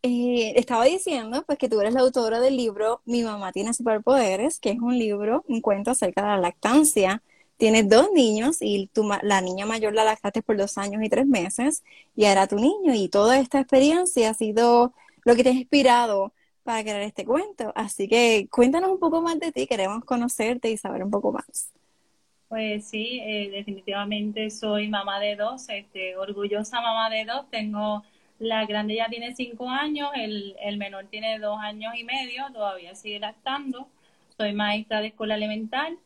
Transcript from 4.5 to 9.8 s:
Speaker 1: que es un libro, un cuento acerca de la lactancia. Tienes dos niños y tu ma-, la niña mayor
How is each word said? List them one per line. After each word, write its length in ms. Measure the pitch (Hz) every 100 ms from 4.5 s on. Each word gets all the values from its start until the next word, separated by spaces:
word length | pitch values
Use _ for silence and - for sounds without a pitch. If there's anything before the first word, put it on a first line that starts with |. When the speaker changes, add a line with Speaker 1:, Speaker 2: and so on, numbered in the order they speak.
| -
Speaker 1:
que 120 | 226
es 80 | 226
un 180 | 240 247
libro, 480 | 220 202 208 262 -
un 140 | 226
cuento 300 | 220 202 208
acerca 320 | 262 185 175
de 40 | 208
la 80 | 202
lactancia. 840 | 175 - 202 269 294 - 190 208 _ _ _ _
Tienes 320 | 220 220 202
dos 180 | 220 370
niños 460 | 359 233 214 247 320
y 260 | 214 202 196
tu 100 | -
ma-, 160 | 214 202
la 200 | 208 196
niña 240 | 185 185 208
mayor 280 | 226